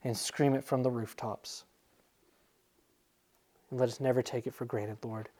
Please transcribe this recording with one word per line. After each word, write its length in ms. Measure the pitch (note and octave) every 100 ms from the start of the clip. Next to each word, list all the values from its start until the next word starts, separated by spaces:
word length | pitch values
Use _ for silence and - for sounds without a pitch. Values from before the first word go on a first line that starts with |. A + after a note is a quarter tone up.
and 100 | B2+
scream 400 | A2 - - C#3+
it 100 | C3+
from 180 | - C3
the 80 | B2+
rooftops. 760 | A#2+ A2+ - A#2 G2 - - - _ _ _ _ _ _ _ _ _ _ _ _ _ _ _ _ _ _ _ _
And 100 | B2+
let 80 | B2
us 120 | A2+
never 200 | C3 B2+
take 260 | A#2+ B2 B2+
it 80 |
for 120 | - A#2+
granted, 320 | A2+ G#2 A2
Lord, 280 | A#2 A2 A2 _